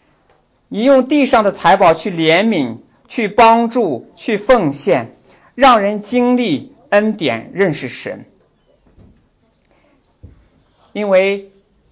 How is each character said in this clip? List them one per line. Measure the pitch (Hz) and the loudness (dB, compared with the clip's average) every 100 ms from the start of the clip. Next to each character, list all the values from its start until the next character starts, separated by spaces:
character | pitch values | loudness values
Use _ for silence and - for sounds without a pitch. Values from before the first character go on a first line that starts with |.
| _ _ _ _ _ _ - | _ _ _ _ _ _ -12
你 | 190 | -2
用 | 247 269 262 | 2 2 2
地 | 294 262 | 0 2
上 | 233 | 2
的 | 202 | 0
财 | - - 190 | 0 2 4
宝 | 185 | 4
去 | 165 214 | 2 -2
怜 | 170 160 165 226 | -2 0 2 0
悯、 | 190 123 113 _ _ - | -2 -4 -8 _ _ -12
去 | - 208 | -6 -2
帮 | 208 226 233 233 | 2 4 4 0
助、 | 247 190 117 - - | -2 -2 -4 -12 -12
去 | - 208 | -6 -2
奉 | - 247 160 | 2 2 0
献， | 139 202 147 113 _ _ _ _ | -2 -2 -2 -4 _ _ _ _
让 | - 262 233 | 0 4 4
人 | 196 208 | 0 -4
经 | 208 247 247 247 | -4 0 2 0
历 | 226 131 - _ _ | 0 -4 -6 _ _
恩 | 208 214 | 0 0
典、 | 208 147 113 113 | -2 -4 -4 -6
认 | 170 190 | -2 -2
识 | 143 127 | -2 -8
神。 | - - 101 - _ _ _ _ _ _ _ - _ _ _ _ _ _ _ _ 135 _ _ - _ _ _ _ _ _ | -10 -12 -12 -16 _ _ _ _ _ _ _ -20 _ _ _ _ _ _ _ _ _ _ _ -20 _ _ _ _ _ _
因 | 196 208 | -8 0
为 | 190 196 202 - _ _ _ _ | 2 2 -2 -10 _ _ _ _